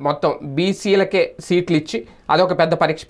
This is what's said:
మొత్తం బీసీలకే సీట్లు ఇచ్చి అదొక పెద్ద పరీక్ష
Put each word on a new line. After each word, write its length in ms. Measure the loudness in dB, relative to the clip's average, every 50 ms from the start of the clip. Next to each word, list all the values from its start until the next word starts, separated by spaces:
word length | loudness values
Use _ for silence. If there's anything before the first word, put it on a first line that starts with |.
మొత్తం 340 | -2 -4 -2 0 -2 -2 -2 -4 -6
బీసీలకే 920 | -6 -4 -2 0 0 -2 -2 0 2 2 2 2 2 2 0 0 0 -4 -8
సీట్లు 360 | -4 0 0 0 2 2 0
ఇచ్చి 280 | 0 0 -2 -6 -8 -8 -10 -16 -10 -2 0
అదొక 280 | 2 2 2 2 2 2
పెద్ద 160 | 2 2 2
పరీక్ష 300 | 2 2 0 0 -2 -4 -4